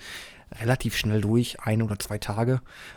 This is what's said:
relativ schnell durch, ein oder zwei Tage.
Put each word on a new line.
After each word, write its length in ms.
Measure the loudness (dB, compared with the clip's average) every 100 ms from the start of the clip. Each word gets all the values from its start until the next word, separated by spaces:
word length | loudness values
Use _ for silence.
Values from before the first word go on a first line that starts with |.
| -14 -14 -14 -18 -16 -4
relativ 360 | 0 2 2 0
schnell 240 | 2 2
durch, 400 | 4 4 2 -2
ein 220 | 0 2
oder 160 | 2 -2
zwei 200 | -4 -6
Tage. 420 | -4 0 2 2 -2 -18 -16